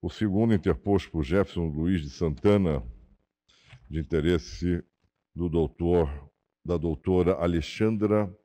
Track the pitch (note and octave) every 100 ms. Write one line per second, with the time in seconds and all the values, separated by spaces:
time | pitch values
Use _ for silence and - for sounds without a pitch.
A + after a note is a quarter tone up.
0 | - - G#2+ F#2+ A#2 G#2 F#2+ D#2+ - G2
1 | - E2 C#2+ F#2 F#2+ - E2 D2+ E2 F#2+
2 | D2 - E2+ C#2 G#2 G2+ F#2 D2 A#1 -
3 | - _ _ _ _ _ _ - - D2+
4 | D2 E2 D#2 F2 - - F2 F2 - _
5 | _ _ _ - E2+ E2 D2+ - E2+ F2
6 | D#2 C#2+ C#2 _ _ _ D#2 F2 E2 D2
7 | - F#2 F2 F#2 E2+ E2+ D#2+ - A2 A2
8 | G#2 G#2+ G2+ F#2